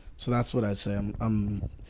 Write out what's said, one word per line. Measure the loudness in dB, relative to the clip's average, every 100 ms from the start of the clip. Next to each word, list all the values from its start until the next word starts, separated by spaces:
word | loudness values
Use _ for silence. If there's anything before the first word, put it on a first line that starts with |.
| -14 -6
So | 0
that's | 2 2
what | 2
I'd | 2 4
say. | 2 2
I'm, | -2 -2
I'm, | 0 2 0 -2 -4 -10